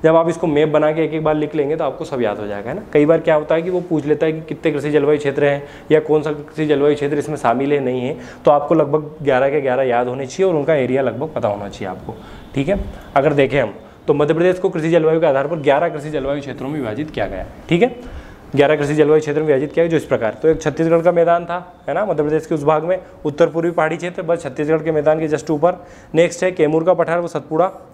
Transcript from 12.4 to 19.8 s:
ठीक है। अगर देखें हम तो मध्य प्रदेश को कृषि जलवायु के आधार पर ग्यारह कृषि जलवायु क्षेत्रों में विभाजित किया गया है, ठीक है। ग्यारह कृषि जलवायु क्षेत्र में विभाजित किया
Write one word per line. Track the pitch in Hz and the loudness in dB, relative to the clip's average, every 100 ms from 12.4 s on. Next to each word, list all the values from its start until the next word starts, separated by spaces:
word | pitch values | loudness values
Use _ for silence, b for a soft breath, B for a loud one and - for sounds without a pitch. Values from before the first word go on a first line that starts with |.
| B - | B -6
ठीक | 139 | -2
है। | 196 - B B 139 | -4 -6 B B 0
अगर | 143 | 2
देखें | 143 135 139 | 2 2 2
हम | 113 - B B - | -2 -6 B B -2
तो | |
मध्य | 147 147 | 0 2
प्रदेश | 160 180 180 | 2 2 2
को | 196 | -2
कृषि | 175 160 | -2 0
जलवायु | 165 156 160 | 2 2 2
के | 160 | 2
आधार | 135 143 | 2 0
पर | 165 | -2
ग्यारह | 143 139 170 | 2 2 2
कृषि | 156 147 | -4 -6
जलवायु | 151 135 143 | -6 -4 -6
क्षेत्रों | 131 123 131 | -8 -10 -8
में | 151 | -6
विभाजित | 120 107 156 | -6 -6 -6
किया | - 98 | -6 -6
गया | 95 | -6
है, | 92 - - | -10 -14 -2
ठीक | 170 | 2
है। | 240 - B B B B - 135 | 2 -2 B B B B -6 2
ग्यारह | 143 151 | 4 4
कृषि | 143 | 0
जलवायु | 151 147 156 | 2 4 4
क्षेत्र | 151 147 | 2 -2
में | 156 | 2
विभाजित | 135 147 | 0 0
किया | 165 | 0